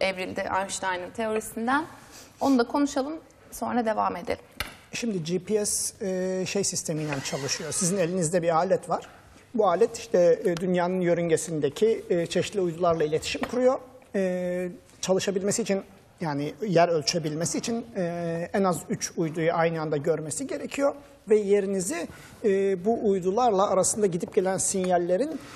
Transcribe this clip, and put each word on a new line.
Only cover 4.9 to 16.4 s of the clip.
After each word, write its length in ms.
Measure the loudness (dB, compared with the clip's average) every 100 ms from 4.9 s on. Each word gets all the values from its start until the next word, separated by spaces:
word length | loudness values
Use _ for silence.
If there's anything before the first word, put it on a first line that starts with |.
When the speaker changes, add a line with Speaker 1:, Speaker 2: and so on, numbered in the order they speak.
Speaker 2:
Şimdi 300 | -6 -4 -2
G 160 | -2 -4
P 260 | 0 -2 0
S, 400 | -2 -4 -6 -4
e, 400 | -2 -2 -2 -2
şey 180 | -2
sistemiyle 480 | -2 -2 -4 -4 -4 -4
çalışıyor. 480 | -4 -4 -4 -4 -4
Sizin 260 | -2 0 2
elinizde 440 | 0 0 0 2
bir 140 | 2 2
alet 340 | 2 0 0
var. 180 | -4 -6 -20 -20 -20 -6
Bu 140 | 2 4
alet 300 | 4 2 0
işte, 420 | 0 4 6 6 2
e, 120 | 0
dünyanın 440 | 0 0 2 0
yörüngesindeki, 1040 | 2 2 2 0 0 -2 -2 2 2 2 0
e, 160 | 0 0
çeşitli 360 | -2 -2 -2
uydularla 420 | -2 0 2 2
iletişim 380 | 0 0 -2 -6
kuruyor. 380 | -4 2 2 2 -4 -20 -6 -2
E, 540 | 0 -2 -2 -2 -4 -8 -20 -10
çalışabilmesi 600 | 0 2 2 0 0 -2
için, 200 | 0 -2 -2 -18 -20 _
yani 320 | -4 -2